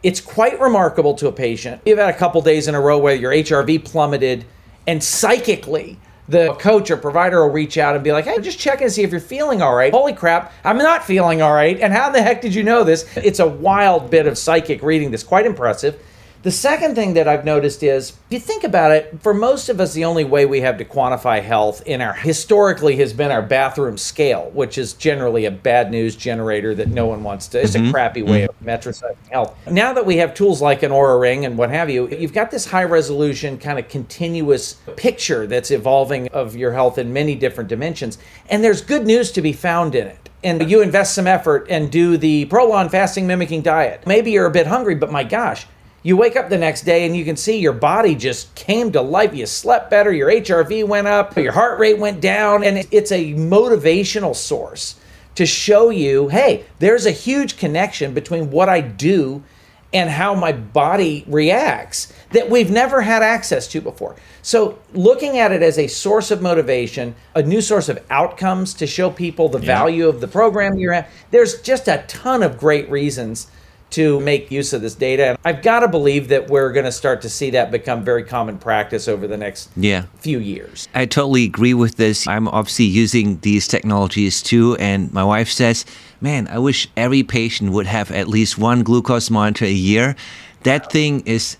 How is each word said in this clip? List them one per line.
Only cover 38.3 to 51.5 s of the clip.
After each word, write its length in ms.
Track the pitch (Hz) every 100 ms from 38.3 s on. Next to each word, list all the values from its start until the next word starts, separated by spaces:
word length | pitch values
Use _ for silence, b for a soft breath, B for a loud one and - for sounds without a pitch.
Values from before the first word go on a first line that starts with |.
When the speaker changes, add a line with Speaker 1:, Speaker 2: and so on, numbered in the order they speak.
| B B
Speaker 1:
And 140 | 208
there's 160 | 220 196
good 260 | - 285 220
news 240 | 226 240
to 120 | -
be 100 | 156
found 420 | 139 180 170 165
in 140 | 131 98
it. 200 | - - -
And 260 | 185 165 160
you 140 | 214
invest 320 | 202 180 190
some 140 | - 185
effort 400 | 185 170 143 -
and 180 | 170 147
do 280 | 156 175 165
the 300 | 156 151 143
Prolon 440 | 202 247 208 170
fasting 380 | 185 190 196 185
mimicking 340 | 180 165 160
diet. 460 | 160 160 131 - -
Maybe 240 | 208 226
you're 140 | 202 180
a 40 |
bit 160 | 175 156
hungry, 300 | 233 226 156
but 160 | 151
my 100 | 147
gosh, 440 | 120 214 220 - - b b b
you 120 | 165 185
wake 180 | 233
up 140 | 247 254
the 100 | 185
next 220 | 165 151
day 260 | 151 170 170
and 100 | 175
you 80 |
can 120 | 156 156
see 240 | - 220
your 120 | 165
body 440 | 117 147 196 226 143
just 360 | 123 120 - -
came 340 | - 214 233
to 100 | 147
life. 320 | 131 175 214 147
You 100 | 110
slept 420 | - 220 240 -
better, 220 | 208 208
your 200 | 170 139
H 200 | 220 185
R 140 | 170
V 180 | 156 220
went 240 | 208 202 202
up, 300 | 208 202 -
your 160 | 131